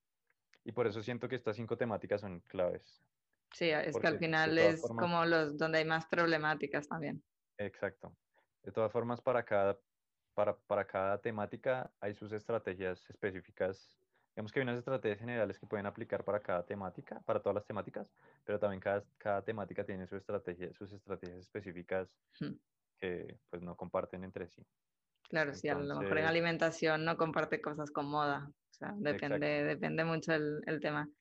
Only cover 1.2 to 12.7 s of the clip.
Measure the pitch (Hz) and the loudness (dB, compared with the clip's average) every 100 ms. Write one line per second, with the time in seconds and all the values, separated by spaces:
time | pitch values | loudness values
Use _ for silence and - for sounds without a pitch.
1.2 | 120 127 117 107 113 117 120 98 - 104 | -4 -4 -4 -4 -4 -2 0 -2 0 -2
2.2 | 98 87 - 95 90 87 - _ _ _ | -2 -10 -6 0 0 0 -8 _ _ _
3.2 | _ _ _ - 170 151 160 147 170 151 | _ _ _ -2 0 2 0 2 2 2
4.2 | 165 160 160 160 165 160 - 117 175 170 | 2 4 4 6 6 4 -2 0 2 4
5.2 | 165 165 151 147 160 160 160 160 - 175 | 4 4 2 0 2 2 2 0 0 2
6.2 | 170 156 151 151 143 147 147 165 143 156 | 4 4 2 0 0 -2 -4 -4 -4 -6
7.2 | - _ _ - 101 - 98 - 90 - | -10 _ _ -6 -6 -4 -6 -6 -14 -18
8.2 | _ _ _ _ 98 113 110 120 117 120 | _ _ _ _ -6 0 2 2 0 0
9.2 | 131 123 113 101 98 98 _ _ _ _ | 2 2 4 4 4 2 _ _ _ _
10.2 | _ - 104 - - 104 98 98 95 104 | _ 0 2 0 -2 0 0 0 0 0
11.2 | 120 110 101 117 135 127 - - 104 104 | -2 -2 -4 -2 -2 -2 -4 -8 -8 -6
12.2 | 104 107 - 113 104 | -8 -8 -2 -2 -2